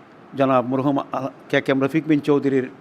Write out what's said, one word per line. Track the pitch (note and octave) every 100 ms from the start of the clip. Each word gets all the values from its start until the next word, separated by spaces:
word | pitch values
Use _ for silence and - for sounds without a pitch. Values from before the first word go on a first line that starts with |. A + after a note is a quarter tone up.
| - - - C3+
জনাব | C3+ C3 A#2+
মরহুম, | C3 C#3+ C3+
আহ, | - C3+ C3+ - -
কে | C#3
কে | C#3
এম | C3+
রফিক | C3+ D#3+ D3+
বিন | D3
চৌধুরীর, | D3+ C#3+ C3+ C3 B2+ -